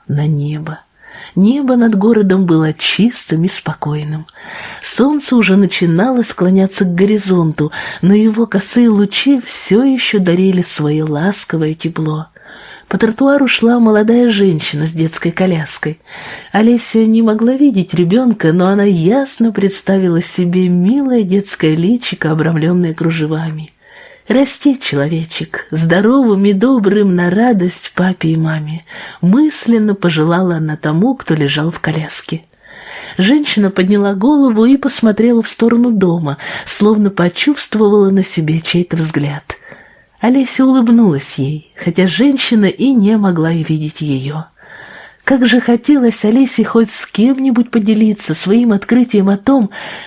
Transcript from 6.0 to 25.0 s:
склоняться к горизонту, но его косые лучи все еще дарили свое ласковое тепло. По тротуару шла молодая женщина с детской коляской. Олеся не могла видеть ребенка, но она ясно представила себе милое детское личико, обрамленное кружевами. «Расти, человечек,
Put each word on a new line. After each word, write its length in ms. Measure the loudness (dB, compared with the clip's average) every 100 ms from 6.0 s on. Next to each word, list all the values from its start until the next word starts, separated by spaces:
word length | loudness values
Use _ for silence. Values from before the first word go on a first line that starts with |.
| 0 0
склоняться 640 | -2 -2 2 2 2 -2 -2
к 80 |
горизонту, 800 | 0 0 0 0 0 0 -2 -4 -6 -12 -4
но 120 | 2
его 320 | 4 4 0 -2
косые 440 | -4 -2 2 4
лучи 500 | 4 0 0 0 0
все 420 | -2 -8 0 2
еще 360 | 2 0 -2 0
дарили 420 | 0 2 2 0
свое 440 | -2 -4 -2 -2 -2
ласковое 680 | -2 -2 -4 -6 -4 -4
тепло. 540 | -4 -6 -4 -6 -6 -10 _ -20 -20 -20 -20 -6
По 100 | -2
тротуару 480 | 0 2 2 2 2
шла 320 | 2 2 4
молодая 500 | 4 4 2 2 2
женщина 560 | 2 2 0 -4 -4 -4
с 60 |
детской 400 | -2 -4 -2 -4
коляской. 680 | -2 -2 -2 -4 -8 -8 -8 -14 -20 -18 -18 -6
Олеся 520 | 0 2 2 0 0 2
не 180 | 4
могла 300 | 2 2 0
видеть 400 | 2 2 2 -2
ребенка, 600 | 0 2 2 2 0 2
но 140 | 2 2
она 160 | 2
ясно 680 | 2 2 2 0 -2 -2 -2
представила 680 | 0 -2 -2 -2 0 2 0
себе 480 | -2 -4 -2 0 2
милое 540 | 2 2 0 0 0
детское 520 | 0 -2 -2 -2 -2 0
личико, 560 | 0 0 -4 -6 -4
обрамленное 640 | -2 -2 0 0 0 -2
кружевами. 760 | -2 -4 -2 -4 -4 -6 -10 -14 _ _ -20 -20 -16 -4
«Расти, 520 | 0 0 0 0 0
человечек, 880 | -2 -2